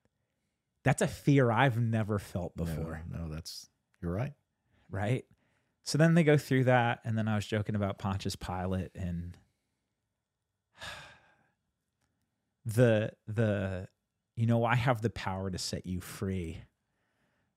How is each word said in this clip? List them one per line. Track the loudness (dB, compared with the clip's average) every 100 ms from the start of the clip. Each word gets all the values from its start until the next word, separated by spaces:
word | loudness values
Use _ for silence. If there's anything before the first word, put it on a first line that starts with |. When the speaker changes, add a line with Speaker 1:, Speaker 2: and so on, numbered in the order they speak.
| _ _ _ _ _ _ _ _ 0
Speaker 1:
that's | 2
a | 0
fear | -2 2 4 6
I've | 4 4 2
never | 0 0 0 -2
felt | -4 -8 -8 -6
Speaker 2:
No, |
Speaker 1:
before." | -6 -4 -6 -8 -10
Speaker 2:
no, | -10 -8
that's, | -10 -12 -16 -18 _ _ _
you're | -6
right. | -4 -6 -8 _ _ _ _ -10
Speaker 1:
Right? | -4 -2 -4 -6 _ _ _ _ _
So | -4 4
then | 6
they | 6
go | 6 4
through | 4 2 4
that, | 4 4 0
and | -2 -2
then | 0
I | -2
was | -2
joking | -2 -2 -2
about | -2 -2
Pontius | -2 -2 -4 -8
Pilate | -6 -4 -2 -2 -4 -6
and | -6 -6 -8 -12 _ _ _ _ _ _ _ _ _ _ _ _ _ -18
<sighs> | -16 -16 -18 -20 _ _ _ _ _ _ _ _ _ _ _ _ _ _ -4
the, | 4 6 6 2 -6 -8
the, | 0 0 2 -2 -6 -10 _ _ _ _ -2
you | 2
know, | 2
"I | 4 2
have | 2 0
the | -2
power | -4 -6 -4 -4
to | -6
set | -6 -8 -6
you | -8
free." | -8 -6 -4 -4 -6 -10 -16 _ _ _ _ _ _ _ _